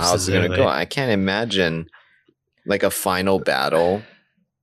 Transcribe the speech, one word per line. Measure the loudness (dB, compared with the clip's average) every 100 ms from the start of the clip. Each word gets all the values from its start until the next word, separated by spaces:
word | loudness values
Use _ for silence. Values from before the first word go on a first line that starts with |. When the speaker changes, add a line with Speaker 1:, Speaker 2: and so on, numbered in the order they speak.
Speaker 1:
how | 2
this | 0
is | 0
gonna | 0
Speaker 2:
absolutely. | 2 2 0
Speaker 1:
go. |
I | 0 -2
can't | -4 0
imagine, | 0 0 -2 -2 0 0 -2 -8 -18 _ _ _ _ _ _ -4
like, | -2
a | 0
final | -2 -2 0 0 0
battle, | 0 0 0 2 2 0 -6 _ _ _ _ _